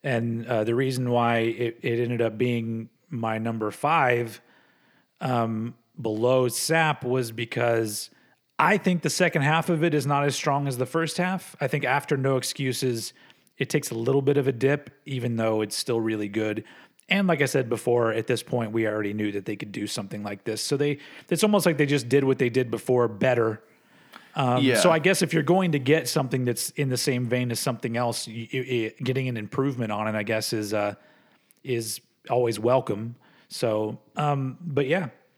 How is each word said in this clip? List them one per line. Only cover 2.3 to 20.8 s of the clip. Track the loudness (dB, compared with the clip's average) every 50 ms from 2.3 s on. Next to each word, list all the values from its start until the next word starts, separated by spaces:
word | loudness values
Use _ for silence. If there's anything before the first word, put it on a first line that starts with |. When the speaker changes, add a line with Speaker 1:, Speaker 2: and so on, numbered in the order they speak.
| 0 0
Speaker 1:
being | 0 0 0 -2 -2 -4 -6 -6 -8 -10 _ _ _ _
my | -6 -4 -2 -2 -2 -2
number | -2 -4 -2 -2 -2 -4
five, | -4 -2 0 2 2 4 4 4 2 2 0 -4 -8 -14 _ _ _ _ _ _ _ _ _ _ _ _ _ _ _ _
um, | -4 -2 0 0 0 0 -2 -4 -6 -6 -8 _ _ _ _ -6
below | -4 -4 -2 0 2 4 4 4 2 2
Sap | 0 -2 -2 0 2 2 2 2 0 -2 -2
was | -2 0 0 -2 -2
because | -4 -8 -8 -6 -2 0 2 2 2 2 0 -2 -4 -6 -10 -12 _ _ _ _ _ _ _ _ _ 0
I | 2 2 2 2
think | 2 2 0 2
the | 0 -2
second | 0 2 2 2 2 2 2
half | 4 4 2 2 2
of | 0 2 2
it | 2 2
is | 2 0
not | 2 0 2 2
as | 0 0
strong | 0 0 0 0 0 0 -2
as | -2 -2
the | -4
first | -2 -2 -2 -2 -2 -2 -2
half. | -2 0 -2 -4 -6 -10 -8 -4
I | -4 -2
think | -2 -2 0
after | 2 0 0 2 0 -2 0
No | 2 2 2 0
Excuses, | 0 -4 -6 -4 -4 -2 -2 -2 -2 -2 -2 -2 -6 -10 -14 _ -20 -20 -20 _ _ _ _ _
it | -6 0
takes | 0 -2 -2 -2
a | -6
little | -2 0 2 2 2
bit | 4 4 2 2
of | 2 0
a |
dip, | 0 2 2 2 2 0 -2 -12 _ _ _
even | -8 -6 -4 -4 -2 -2 0
though | 0 0 2 0
it's | 0 -2 -4
still | -6 -4 -2 -2 0
really | 0 0 -2 -2 -4 -2
good. | -2 -2 -2 0 -2 -4 -6 -10 -20 -20 -20 -20 _ _ _ -2
And | 0 2 2 2
like | 2 2
I | 2
said | 2 2 0 0 0
before, | -2 -2 0 2 2 4 2 2
at | 0 -2 -2 -2
this | -2 -4 -2
point, | -4 -2 -2 -2 -2 -2
we | -2 0
already | 0 0 -2 -2 -4 -2
knew | -2 -2 -2
that | -2 -4 -6
they | -6 -8
could | -8 -8 -10
do | -8 -6 -6 -6
something | -6 -8 -8 -8 -8 -8 -8
like | -8 -10 -8 _
this. | -6 -6 -4
So | -2 -2 0
they, | 0